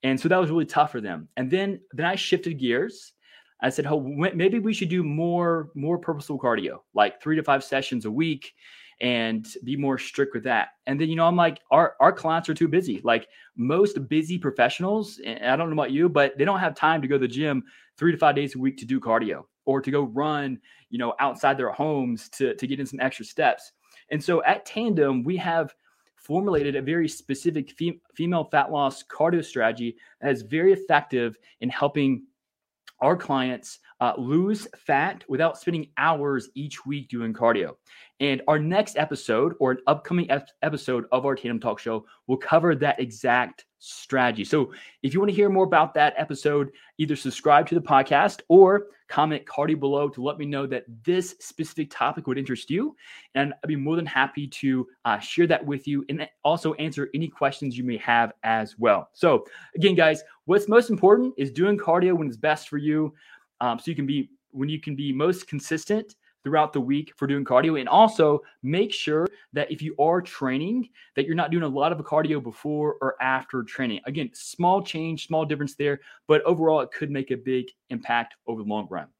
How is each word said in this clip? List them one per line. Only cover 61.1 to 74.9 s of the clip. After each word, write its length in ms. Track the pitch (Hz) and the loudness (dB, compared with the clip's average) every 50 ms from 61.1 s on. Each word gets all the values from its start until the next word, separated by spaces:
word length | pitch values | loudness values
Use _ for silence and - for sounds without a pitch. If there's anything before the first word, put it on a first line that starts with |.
| 208 233 247 254 254 | 8 8 6 -2 -2
is 140 | - 139 135 | -4 -6 -6
doing 260 | 117 156 175 202 208 | 0 0 2 2 2
cardio 400 | 202 - - 165 180 185 185 185 | 0 2 2 2 4 4 4 2
when 120 | 165 156 143 | 2 0 -4
it's 80 | 117 | -6
best 320 | 110 110 156 151 151 - - | -2 0 0 0 0 -2 -8
for 100 | - 147 | -8 -4
you, 340 | 147 151 151 151 156 151 156 _ _ _ - - _ _ _ _ | -2 0 0 0 0 -2 -4 _ _ _ -20 -20 _ _ _ _
um, 180 | 120 123 113 120 | -2 -2 -2 -4
so 120 | - - | -6 -8
you 60 | 170 | -4
can 100 | 131 147 | -4 -2
be, 240 | 135 143 147 135 - _ _ _ _ _ | -2 -2 -2 -4 -6 _ _ _ _ _
when 160 | 135 135 147 | -6 -6 -4
you 120 | 156 156 | -6 -8
can 160 | - - 147 | -8 -10 -8
be 160 | 135 143 143 135 | -6 -4 -4 -2
most 340 | 131 147 175 185 180 - | 0 0 0 0 -2 -6
consistent 720 | _ - 143 - - 160 156 156 - 214 214 214 208 - _ _ _ _ _ _ | _ -10 -10 -6 -4 -6 -6 -2 -2 -4 -4 -4 -6 -16 _ _ _ _ _ _
throughout 300 | 139 143 156 151 151 - | -2 0 0 0 2 0
the 80 | 143 | -4
week 320 | 127 123 139 143 151 - - | -2 0 -2 -2 -2 -6 -8
for 140 | _ - 139 | _ -4 -2
doing 160 | 143 143 139 | -2 -2 -2
cardio. 340 | - 131 123 147 160 160 147 | 4 4 4 4 4 0 0
And 100 | 127 120 | 0 2
also 520 | - 180 220 220 220 - 165 151 147 143 - - _ _ - | 6 6 6 6 6 4 4 4 4 2 0 -6 _ _ -4
make 280 | 127 147 180 214 220 - | -2 0 0 0 0 -2
sure 360 | - - - 151 156 165 165 - - - _ - | -6 -4 -2 0 0 0 -2 -4 -8 -20 _ -4
that 180 | 147 147 - | -4 -4 -4
if 100 | 151 - | -4 -8
you 140 | 147 156 - - | -8 -8 0 2
are 200 | 143 156 170 180 | 2 4 4 2
training, 680 | 175 - - - 143 131 127 135 151 185 226 254 240 - _ _ - _ _ | 0 -4 -10 -6 -4 -2 -2 -2 -2 -2 -4 -4 -4 -6 _ _ -20 _ _
that 100 | - 143 | -4 -2
you're 120 | - 160 | 0 0
not 160 | 170 170 147 160 | -2 0 0 0
doing 100 | 175 165 | -2 -2
a 60 | 147 | -2
lot 240 | 131 139 139 160 170 | -2 0 0 0 0
of 60 | 151 | -2
cardio 440 | 156 - 151 156 156 151 156 147 123 | -6 -2 0 0 2 2 -2 -2 -4
before 540 | 117 110 - - 147 151 151 151 151 143 - | -8 -14 -10 -8 -6 -4 -2 -2 -2 -4 -2
or 140 | 135 135 131 - 123 | -4 -4 -4 -2 -2
after 400 | 131 131 131 131 _ - 131 120 | 0 0 0 -2 _ -6 -6 -6
training. 380 | 107 - - 135 120 107 101 - | -6 -8 -6 -4 -4 -4 -6 -8
Again, 220 | 123 139 156 147 120 _ | -8 -6 -6 -6 -8 _
small 500 | - - - - _ 175 175 185 196 185 | -14 -18 -18 -8 _ 2 2 2 2 0
change, 460 | - | -4